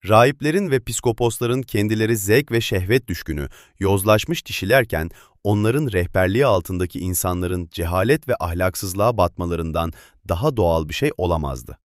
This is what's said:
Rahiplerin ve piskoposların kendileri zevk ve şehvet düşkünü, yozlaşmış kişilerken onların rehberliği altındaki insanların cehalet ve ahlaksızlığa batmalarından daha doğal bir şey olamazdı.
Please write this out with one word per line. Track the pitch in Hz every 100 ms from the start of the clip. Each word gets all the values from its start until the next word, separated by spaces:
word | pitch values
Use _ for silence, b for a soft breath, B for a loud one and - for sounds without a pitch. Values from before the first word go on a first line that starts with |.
| 92
Rahiplerin | 107 123 143 143 165 196
ve | 135
piskoposların | 117 117 123 113 120 - 120 127
kendileri | 131 110 104 110 110 117
zevk | 98 113 147
ve | 117
şehvet | 110 98 90 123 -
düşkünü, | 87 - 73 69 B B B
yozlaşmış | 95 98 101 107 - 165
kişilerken | - - 95 131 123 80 85 b b b
onların | 101 104 107 131 151
rehberliği | 92 87 95 92 104 139
altındaki | 98 85 92 90 -
insanların | 92 90 92 90 90 90 82
cehalet | - 82 90 104 160 -
ve | 120
ahlaksızlığa | 87 87 92 - 98 90 107 117
batmalarından | 87 - 87 85 82 82 85 87 B B -
daha | 87 139 123
doğal | 87 82 78
bir |
şey | - 143 -
olamazdı. | 90 82 73 65 60 - _